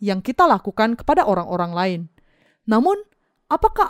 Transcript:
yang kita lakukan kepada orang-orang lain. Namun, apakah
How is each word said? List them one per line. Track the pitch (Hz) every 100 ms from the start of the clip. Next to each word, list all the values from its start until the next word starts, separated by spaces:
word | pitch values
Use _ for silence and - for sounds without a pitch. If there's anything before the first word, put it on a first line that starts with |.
yang | 202 190
kita | 247 254 349
lakukan | 208 - - 220 233
kepada | - 320 214
orang-orang | 180 170 180 175 170
lain. | 190 175 165 _ _ _ _ _
Namun, | - 220 311 415 - _ _ _ -
apakah | 320 440 440